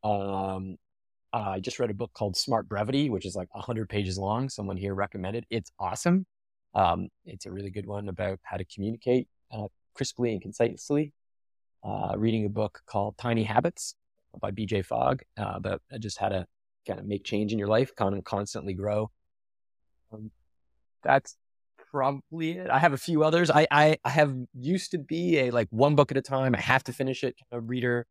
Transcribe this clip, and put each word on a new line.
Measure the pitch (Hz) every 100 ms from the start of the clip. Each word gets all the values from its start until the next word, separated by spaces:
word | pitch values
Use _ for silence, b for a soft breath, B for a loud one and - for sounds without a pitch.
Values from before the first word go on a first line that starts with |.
Um, | 104 104 98 98 95 95 95 92 _ _ _ _ _
I | 117 101 95
just | 95 -
read | 117
a |
book | 101 113
called | - 104 92
Smart | - 113 -
Brevity, | 101 107 135 147
which | 101 95
is, |
like, | 95 90
a | 101
hundred | 98 113 107
pages | 104 95 92
long. | 98 110 135
Someone | - 98 95
here | 98
recommended. | 98 101 101 90 113 -
It's | 110 90 _
awesome. | 95 104 - 185 185 _ _ _ _
Um, | - 92 87 92 _
it's | - 95 98
a |
really | 95 101
good | 95 92
one | 101 101
about | 92 92 95
how | - 101
to |
communicate, | 92 - 101 113 - 127 123 _ _
uh, | 110 104 _ _
crisply | - 135 - 123
and | 104
concisely. | 90 104 120 - - 143 151 _ _ _ _ _ _ _
Uh, | 104 101 98 101
reading | 110 113
a | 104
book | 104 107 -
called | _ 104 101 107
Tiny | 120 117
Habits | 107 110 165 - - - _ _ _ -
by | 101
B | 101 104
J | 110
Fogg, | - 117 127 135 - -
uh, | 101
about, | 95 95 95 _
uh, | 127
just | 110 -
how | 101
to | 98 90 _ _ _
kinda | - 92
make | 101 101
change | - 104 104
in | 110
your | 101
life, | 110 131 -
con-, | 98 98
constantly | - 101 101 110 -
grow. | 92 101 104 107 _ _ _ _ _ _ _ _ _ _
Um, | 110 107 _ _ _ _ _ _ _
that's | - 139 - - _ _ _ _ -
probably | 143 135 139 - 160 160 175
it. | 185
I | 131
have | 165
a | 139
few | - 160
others. | 156 165 175
I, | 151 156
I, | 147 151 156
I | -
have | 139 147 131 123
used | 127 127 185 -
to | 175
be | 139 156 175 160
a, | 127
like, | 120 110
one | 110 139
book | 147 143
at | 135
a |
time, | - 135 131
I | 120
have | - 131
to | -
finish | 123 131 127
it | 131 - _
kind | 120
of | 113
reader. | 127 123 120 117